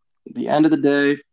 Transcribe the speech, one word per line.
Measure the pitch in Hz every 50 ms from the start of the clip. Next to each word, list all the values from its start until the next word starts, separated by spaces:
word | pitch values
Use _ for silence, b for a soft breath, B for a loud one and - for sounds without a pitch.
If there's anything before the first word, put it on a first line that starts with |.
| _ _ _ _ _
at | - -
the | 123 120
end | 123 139 151 156
of | 160
the | 156
day, | 151 139 143 143 143 143 143 143 143 - _